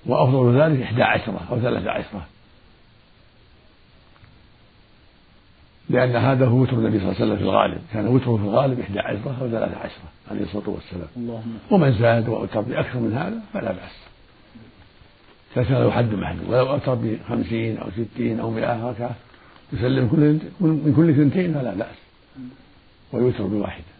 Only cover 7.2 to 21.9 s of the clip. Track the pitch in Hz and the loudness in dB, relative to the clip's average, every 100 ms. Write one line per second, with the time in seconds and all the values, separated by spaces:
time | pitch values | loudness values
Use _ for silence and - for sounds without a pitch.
7.2 | 113 101 98 104 104 107 - 107 104 131 | 0 0 2 4 2 -2 -8 -4 2 2
8.2 | 123 113 101 117 139 123 107 98 - 120 | 2 0 2 2 2 -2 -6 -6 -4 -6
9.2 | 110 123 131 113 - - - - - _ | -6 -6 -4 -2 -4 -6 -12 -14 -20 _
10.2 | - 104 98 101 101 92 - 90 - 123 | -10 -8 -6 -6 -6 -10 -10 -12 -12 -10
11.2 | 117 113 113 110 - 202 143 107 117 117 | -10 -8 -10 -12 2 4 4 4 4 4
12.2 | 110 107 110 110 107 - - 123 113 117 | 2 -4 -4 -4 -4 -4 -4 -4 -2 -2
13.2 | 185 226 214 202 127 90 - - - _ | -6 -8 -8 -8 -6 -8 -12 -20 -20 _
14.2 | _ _ _ 117 113 _ - _ - _ | _ _ _ -20 -20 _ -20 _ -20 _
15.2 | - _ _ - 120 127 120 113 117 101 | -20 _ _ -4 0 2 2 2 0 -2
16.2 | 90 87 87 120 131 143 135 123 117 110 | -4 -6 -2 0 2 0 -2 -2 -2 -6
17.2 | - 117 90 113 113 104 - 98 113 - | -4 -4 -2 -2 -4 -4 -8 -8 -8 -4
18.2 | 117 113 113 113 117 117 120 113 120 117 | -4 -2 -4 -4 -4 -4 -6 -6 -8 -8
19.2 | - - - - - - 120 131 123 156 | -16 -20 -20 -20 -10 -4 0 2 2 4
20.2 | 147 156 - - 165 156 151 135 165 139 | 4 4 -2 0 0 2 4 6 6 6
21.2 | 147 185 180 147 123 92 113 | 4 2 -2 -2 -4 -6 -8